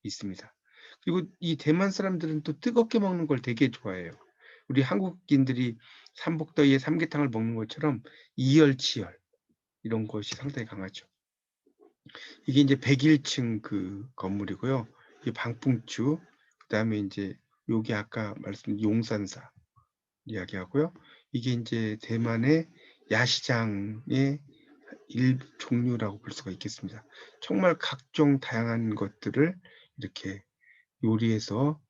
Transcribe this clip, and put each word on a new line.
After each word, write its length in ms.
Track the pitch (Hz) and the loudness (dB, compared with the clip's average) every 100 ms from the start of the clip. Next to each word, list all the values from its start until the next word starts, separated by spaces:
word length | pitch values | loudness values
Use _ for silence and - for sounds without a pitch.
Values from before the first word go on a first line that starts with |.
있습니다. 500 | 110 - 101 92 - _ _ _ - - | -10 -10 -10 -12 -16 _ _ _ -20 -8
그리고 260 | - 175 175 _ | -2 -2 -2 _
이 160 | 170 156 | -4 -2
대만 340 | 151 165 196 | 2 2 2
사람들은 520 | 196 190 180 160 156 | 0 -2 -2 -2 -4
또 160 | 151 151 | -4 -4
뜨겁게 400 | 240 233 226 233 | 0 2 2 2
먹는 260 | 202 180 156 | 2 0 0
걸 160 | 135 | 0
되게 280 | 127 117 131 | 0 2 2
좋아해요. 420 | - 107 92 85 - _ _ - - _ | 0 -10 -8 -10 -14 _ _ -20 -20 _
우리 140 | 135 | 0
한국인들이 960 | 131 196 190 170 - 143 131 120 123 113 - - - | 2 0 -2 -6 2 4 4 2 -2 -6 -18 -20 -20
삼복더위에 640 | - - 165 156 - 143 135 | -8 -4 -4 -4 4 6 6
삼계탕을 520 | 135 165 160 147 143 | 2 -2 0 0 0
먹는 260 | 113 113 117 | 0 -2 -2
것처럼 460 | 110 - 156 120 - - _ - | -6 -4 -2 -2 -6 -20 _ -2
이열치열 800 | 131 147 151 131 - - 87 - _ _ _ _ _ _ | 4 8 8 6 -2 -4 -8 -12 _ _ _ _ _ _
이런 240 | 113 113 110 | -4 -4 -2
것이 280 | 110 104 | -6 -8
상당히 320 | - 135 139 110 | -8 -8 -8 -10
강하죠. 400 | 101 95 - _ _ _ _ _ _ _ _ _ _ - - - - - | -10 -10 -12 _ _ _ _ _ _ _ _ _ _ -20 -20 -20 -10 2
이게 140 | 135 | 4
이제 160 | 143 135 | 6 4
백일 460 | 131 139 147 151 | 4 4 6 4
층 380 | 151 - 120 107 | 4 -2 -2 -2
그 460 | - 101 92 98 123 - | -4 -6 -4 -8 -12 -8
건물이고요. 680 | 95 101 98 92 127 135 - _ _ _ | -6 -4 -4 -4 -2 -2 -2 _ _ _
이게 100 | - | -8
방풍추, 880 | 117 120 117 139 120 - - 123 160 - _ _ _ | -6 -8 -2 0 0 -2 -2 0 0 -6 _ _ _
그다음에 400 | _ 107 110 104 | _ -2 0 -2
이제 380 | 101 98 98 - _ _ - | -4 -6 -8 -8 _ _ -2
여기 260 | 113 110 | -2 0
아까 400 | 107 104 - 107 101 | -4 -4 -6 -6 -8
말씀드린 440 | - 101 - 104 | -10 -10 -6 -2
용산사 680 | 110 110 113 107 95 - - _ _ _ _ _ _ _ - | 0 0 0 -4 -4 -10 -18 _ _ _ _ _ _ _ -10
이야기하고요. 680 | 107 90 98 90 139 160 - _ - _ | -10 -8 -10 -2 0 0 -4 _ -20 _
이게 200 | 127 120 | -4 -2
이제 440 | 120 110 113 110 107 | -2 -2 -2 -2 -4
대만의 680 | - 113 117 113 127 160 165 _ - _ _ | -4 -2 0 2 4 4 2 _ -20 _ _
야시장의 1300 | 107 127 - - 120 113 101 101 107 123 131 139 143 - - _ _ - - _ | 2 2 0 0 0 0 -2 -4 -8 -2 0 2 0 -8 -20 _ _ -20 -20 _
일 300 | 113 127 131 - _ | 2 2 2 -2 _
종류라고 640 | - 120 123 120 107 98 | -2 0 0 0 -4 -6
볼 120 | - | -12
수가 180 | - - | -12 -10
있겠습니다. 520 | 90 - - 95 110 - - - _ | -10 -10 -10 -12 -12 -20 -20 -20 _
정말 360 | - 170 185 165 | -4 2 2 2
각종 600 | - - _ - 147 139 | -4 -8 _ 2 4 4
다양한 540 | - 117 117 117 113 | 0 -2 -2 0 -2
것들을 600 | 104 101 - - 123 156 185 - - _ - | -2 -4 -4 -4 2 2 0 -16 -20 _ -12
이렇게 460 | 104 - 95 98 _ _ _ _ _ _ | -12 -10 -12 -12 _ _ _ _ _ _
요리해서 760 | 113 110 113 110 110 104 143 156 | 0 2 2 0 -2 0 0 -2